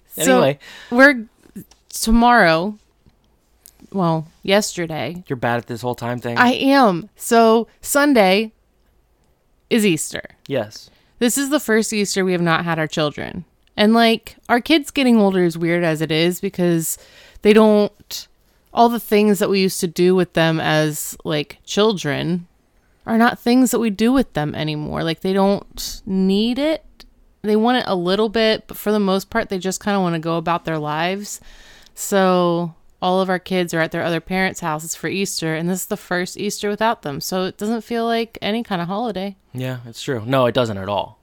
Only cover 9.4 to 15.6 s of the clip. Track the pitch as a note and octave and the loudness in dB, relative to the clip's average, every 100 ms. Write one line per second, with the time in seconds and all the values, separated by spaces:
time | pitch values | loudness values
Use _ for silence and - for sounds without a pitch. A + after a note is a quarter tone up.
9.4 | _ _ - A#3 G#3 D#3 - - - _ | _ _ -2 2 2 0 -4 -10 -14 _
10.4 | - C3+ G#2 - - _ _ - A#3+ A3 | -6 -6 -6 -10 -20 _ _ -4 -2 0
11.4 | C#4 C#4+ - A3 G#3+ G#3+ G3+ - F#3 F3+ | 0 -2 0 0 0 -2 -2 -2 0 0
12.4 | E3+ E3 E3+ E3 D#3 - D3+ - - - | 0 0 -2 -2 -2 -2 -4 -4 -10 -12
13.4 | - _ _ - G#3 A3+ A3+ A3+ - - | -16 _ _ 0 2 4 4 2 -6 -14
14.4 | - A#3+ - D#4+ C#4+ - B3+ A#3 G3 F#3+ | -2 0 2 2 0 0 4 4 4 4
15.4 | F3+ E3 | 0 0